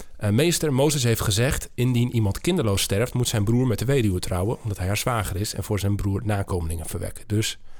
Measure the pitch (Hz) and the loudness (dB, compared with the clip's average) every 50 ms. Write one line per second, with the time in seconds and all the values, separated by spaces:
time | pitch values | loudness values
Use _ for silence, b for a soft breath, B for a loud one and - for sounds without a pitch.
0 | B B B B - 104 101 117 156 175 170 - - 151 135 123 139 156 143 151 | B B B B 0 2 4 4 4 4 4 2 2 2 2 4 4 4 2 2
1 | 120 120 113 - - - 95 95 120 139 - - - - - - 120 127 123 117 | 2 2 2 2 2 0 2 2 2 2 0 -2 -4 -8 -4 0 0 2 4 2
2 | 120 123 - 117 110 98 98 - - 170 185 180 127 107 98 98 - - 98 98 | 2 2 2 2 2 2 0 0 0 0 2 2 2 2 2 0 0 0 0 0
3 | 120 - - 123 123 - - 113 101 107 117 123 131 127 104 - 110 120 139 139 | 0 0 0 0 0 0 0 0 2 2 2 2 4 2 0 0 0 0 2 2
4 | 110 104 90 90 - - 95 90 92 107 - - - 110 98 - 92 92 101 104 | 2 2 0 0 -2 -2 -2 -2 -2 -2 -2 -4 -4 -6 -6 -4 -2 -2 -2 -2
5 | - 131 123 113 98 - 92 90 104 - - - 98 - 104 98 95 101 101 98 | -2 -2 -2 -2 -2 -2 -4 -4 -4 -4 -4 -6 -4 -4 -4 -2 0 0 0 0
6 | - 101 98 95 - 107 104 98 98 - 98 87 82 80 82 82 80 - - 90 | 0 -2 -2 -2 0 -2 -2 -2 -2 -2 -2 -4 -2 -4 -4 -6 -6 -6 -6 -6
7 | 92 90 - - - - 104 107 110 - - - B B B B | -6 -6 -8 -10 -8 -2 -2 0 0 -2 -4 -8 B B B B